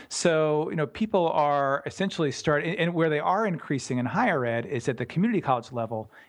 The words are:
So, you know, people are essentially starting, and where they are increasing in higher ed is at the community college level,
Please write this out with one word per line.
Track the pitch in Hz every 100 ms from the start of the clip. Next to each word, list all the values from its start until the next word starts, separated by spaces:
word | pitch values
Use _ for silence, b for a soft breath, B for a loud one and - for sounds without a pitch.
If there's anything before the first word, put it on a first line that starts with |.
| B
So, | - 175 156 156 151 156
you | 170
know, | 147
people | - 220 190 165
are | 156 147 143 139 139 143
essentially | - 196 - 147
starting, | - 160 147 165 175
and | 170
where | 170 160
they | 151
are | 175 196 220
increasing | 165 - 135 - 123
in | 123
higher | 185 240 151
ed | 120 117 120
is | 127 -
at | 117
the | 117
community | 160 226 196
college | 139 123 -
level, | 120 113 110 107 B